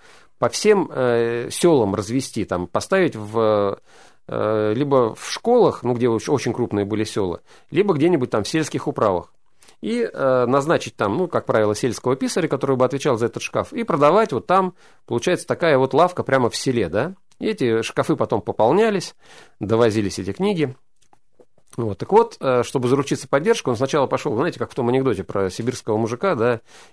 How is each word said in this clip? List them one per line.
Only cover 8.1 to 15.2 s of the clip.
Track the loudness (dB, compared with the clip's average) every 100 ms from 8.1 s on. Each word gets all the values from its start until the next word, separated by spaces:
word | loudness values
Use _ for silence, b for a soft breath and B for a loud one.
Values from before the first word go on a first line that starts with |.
| 2 0
там | -2 -2
в |
сельских | -2 -2 -4 -6
управах. | 0 0 0 -4 _ _ b b b
И, | -6 -4 -4
э, | -2 0 2 2
назначить | 2 2 -2 -2 -4
там, | -2 -2
ну, | -2
как | -2 0
правило, | 2 2 0
сельского | -2 -2 -2 -2
писаря, | -2 -2 -2
который | -2 0 2
бы | 0
отвечал | 0 0 0
за | 0
этот | -4
шкаф, | -6 -4 -4
и | -6
продавать | -4 2 4 4 2
вот | -2 0
там. | 2 2 b b b -6
Получается | -4